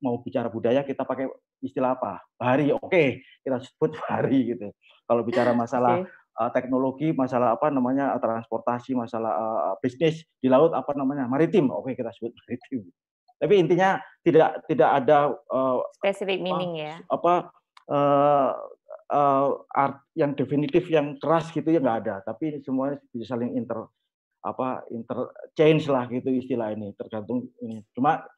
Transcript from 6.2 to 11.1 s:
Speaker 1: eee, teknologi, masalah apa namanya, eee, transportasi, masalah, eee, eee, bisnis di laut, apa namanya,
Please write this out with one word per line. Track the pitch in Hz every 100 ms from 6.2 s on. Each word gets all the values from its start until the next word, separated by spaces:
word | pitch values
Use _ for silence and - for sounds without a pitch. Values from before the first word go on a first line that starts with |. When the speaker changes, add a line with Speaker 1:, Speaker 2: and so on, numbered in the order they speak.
| _ -
Speaker 1:
eee, | 117
teknologi, | 127 123 127 131 131 156
masalah | 143 127 123 123
apa | 117 151
namanya, | 135 123 135 139 117
eee, | 113
transportasi, | 113 117 113 - 120 120 127
masalah, | 117 113 110 85
eee, | 110 110 85
eee, | 95 127
bisnis | 127 165 160 - -
di | 131
laut, | 127 -
apa | 127 143 143
namanya, | 135